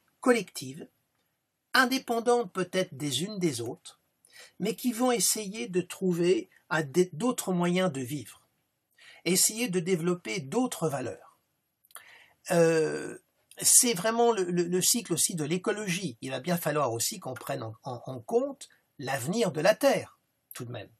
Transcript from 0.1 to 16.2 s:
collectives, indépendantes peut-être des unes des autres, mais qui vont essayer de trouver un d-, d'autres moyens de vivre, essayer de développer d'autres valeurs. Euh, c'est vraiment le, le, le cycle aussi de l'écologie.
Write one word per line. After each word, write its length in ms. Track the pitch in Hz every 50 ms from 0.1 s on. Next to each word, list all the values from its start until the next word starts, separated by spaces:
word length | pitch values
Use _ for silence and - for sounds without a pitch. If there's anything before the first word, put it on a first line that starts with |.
| _ _
collectives, 680 | - 262 247 226 185 - _ - 131 127 135 160 - - _ _ _ _ _ _ _ _ _ _ _ _ _ _ _ _ -
indépendantes 800 | 247 262 240 262 262 - - 233 233 220 240 240 240 233 180
peut-être 440 | - 185 180 - - 190 185 185 147
des 280 | 127 147 143 131 135 170
unes 160 | 208 214 196
des 200 | 175 165 131 113
autres, 400 | 117 120 123 - _ - - _ _ _ _ _ _ _ _ - - - _ _
mais 160 | 180 214 196
qui 160 | - - 254
vont 180 | 226 220 254 254
essayer 580 | 240 214 175 - - 220 214 190 202 226 240 220
de 120 | 175 180
trouver 680 | 175 - - - 190 185 175 165 170 175 190 220 - - _ _ _ _
un 120 | 170 156
d-, 280 | 156 135 127 175 180 180
d'autres 400 | - 147 220 254 247 - - 196
moyens 400 | 185 175 175 175 175 185 185 190
de 80 | 135 135
vivre, 460 | 131 117 147 143 113 - - - _ _ _ _ _ _ _ _ _ _ _ _ - - - - _
essayer 440 | 165 185 185 - - 214 220 240 233
de 120 | 175 185
développer 600 | 160 180 190 160 165 175 180 175 - 214 220 196
d'autres 480 | 135 135 160 233 254 240 - - 165 160
valeurs. 500 | 139 131 127 110 95 - - - _ _ _ _ _ _ _ _ _ _ _ _ _ - - - - - - _ _ _ _ -
Euh, 640 | 185 170 165 165 165 160 156 151 151 151 - - 110 - - _ _ _ _ _ - -
c'est 340 | - - - - - 247 226
vraiment 380 | 165 196 226 226 233 240 233
le, 120 | 226 202 185
le, 180 | 175 180 175
le 180 | 175 170 180 185
cycle 320 | 175 - - 240 185 -
aussi 220 | 170 156 - - 196
de 100 | 160 147
l'écologie. 720 | 139 175 185 - 220 202 208 214 190 165 175 185 147 117 -